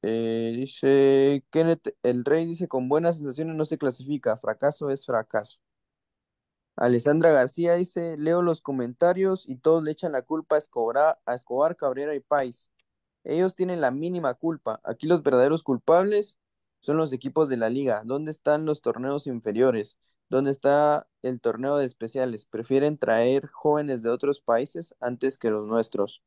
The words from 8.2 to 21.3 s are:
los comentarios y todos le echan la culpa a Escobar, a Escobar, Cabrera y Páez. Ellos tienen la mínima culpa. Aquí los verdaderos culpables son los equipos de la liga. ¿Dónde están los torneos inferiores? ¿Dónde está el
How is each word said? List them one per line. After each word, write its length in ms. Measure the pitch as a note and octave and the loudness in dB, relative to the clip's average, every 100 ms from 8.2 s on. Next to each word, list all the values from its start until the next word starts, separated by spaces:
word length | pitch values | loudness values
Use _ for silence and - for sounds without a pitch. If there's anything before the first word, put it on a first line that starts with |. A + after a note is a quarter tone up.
| D3+ E3+ | 0 2
los 180 | F3 D#3+ | 2 -2
comentarios 880 | - C3+ A#2+ B2 E3+ F#3 F#3+ F#3+ - | -4 -6 -6 0 0 2 0 -2 -6
y 80 | B2+ | -2
todos 260 | D#3 E3 | 2 2
le 60 | D#3 | 0
echan 200 | D#3 F3 | -6 -4
la 100 | C#3 | -4
culpa 340 | - D#3+ D#3+ D3+ | -4 -6 0 -2
a 20 | |
Escobar, 600 | - - A2+ B2 D3+ - | 0 -4 -2 2 2 2
a 100 | - | -6
Escobar, 420 | B2 _ B2 D#3 F3 | -8 _ -2 -2 0
Cabrera 380 | C#3+ B2+ D3 | -6 -4 -6
y 60 | D3 | -6
Páez. 500 | - D3 C3 A#2+ - _ _ _ _ _ | -2 -2 -2 -10 -20 _ _ _ _ _
Ellos 300 | - D#3 F#3 - | -6 0 0 0
tienen 240 | F3+ F3 | -4 0
la 100 | C3+ | -2
mínima 440 | C3 E3 F3+ D3 | -2 -4 -4 -4
culpa. 460 | A#2+ E3 D#3+ - A2 | -4 -4 -4 -6 -8
Aquí 220 | - A2+ D3 | -8 -8 0
los 140 | F3 | 2
verdaderos 380 | D3 B2+ C3 D#3+ | 4 4 4 2
culpables 760 | - B2 - E3 G3 G#3 G3+ - _ _ _ _ | -2 -2 4 4 4 0 -2 -12 _ _ _ _
son 160 | - D3+ | -4 -2
los 140 | D#3+ | -2
equipos 360 | C3 C3 C#3+ D#3 | -4 -4 0 0
de 80 | B2+ | 0
la 120 | A2+ | -2
liga. 320 | B2+ C#3 G#2+ | -2 -2 -2
¿Dónde 260 | A2 C#3 D#3 | -2 -6 -6
están 340 | D3+ - D3+ D#3 | -6 0 0 0
los 160 | D3 | -4
torneos 440 | - A#2 C3 C#3+ C#3 | -4 -4 -4 -6 -6
inferiores? 720 | A#2+ A2 G#2 C3 A#2 G#2 - _ _ _ | -8 -4 2 2 2 -6 -14 _ _ _
¿Dónde 200 | C3 C#3 | -2 0
está 560 | C#3 C#3+ C#3+ D3 D3 - _ | 0 2 4 4 0 -4 _
el 180 | B2+ | -8